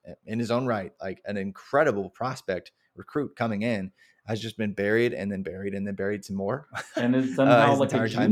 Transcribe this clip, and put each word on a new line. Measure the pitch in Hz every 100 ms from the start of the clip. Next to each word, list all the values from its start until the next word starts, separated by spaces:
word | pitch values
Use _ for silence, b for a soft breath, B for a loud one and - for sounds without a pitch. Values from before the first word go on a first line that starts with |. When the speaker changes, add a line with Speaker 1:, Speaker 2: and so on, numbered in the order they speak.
| -
Speaker 1:
uh, | 82 -
in | 110
his | 117
own | 120 131
right, | 110 92 _
like, | 95 90 -
an | 101
incredible | 98 95 - 139 156 101 92
prospect | - 123 135 - 90 - _ _ -
recruit | - 151 135 -
coming | 117 104
in, | 113 110 95 b b b -
has | 110
just | 110 107
been | 107
buried | 98 101 113 120
and | 120 98
then | 95
buried | 95 92 101
and | 98 98
then | 98
buried | 98 104
some | - 98
more | 98 131 - -
<laughs> | - -
Speaker 2:
And | 120 131
is | 131
Speaker 1:
uh, | -
Speaker 2:
somehow, | 135 120 113
Speaker 1:
his | 135
Speaker 2:
like, | 139
a | 120
Speaker 1:
entire | 113
time | - 107